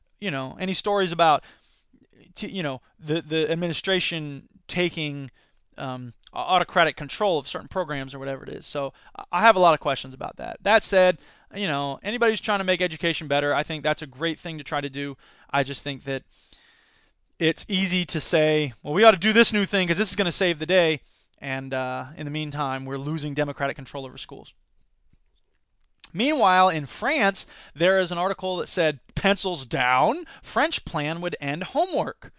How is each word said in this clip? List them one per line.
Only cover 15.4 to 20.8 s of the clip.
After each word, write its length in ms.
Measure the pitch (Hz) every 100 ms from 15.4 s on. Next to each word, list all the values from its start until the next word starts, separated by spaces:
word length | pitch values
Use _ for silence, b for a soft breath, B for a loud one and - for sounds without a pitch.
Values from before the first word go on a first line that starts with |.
| b
I 120 | 143
just 220 | 131 139
think 200 | 147 135
that 180 | 139 135 - b b b b b b b b b _ -
it's 280 | 165 - -
easy 380 | 190 190 180
to 160 | 175 160
say, 520 | - 165 156 151 147 -
"Well, 100 | 139
we 80 | 160
ought 100 | 220
to 40 | 185
do 160 | 202
this 200 | 220 233
new 120 | 214
thing 240 | 196 196 175
'cause 80 | 170
this 140 | 208
is 40 |
gonna 160 | - 185
save 300 | - 185 156
the 60 | 151
day." 340 | 185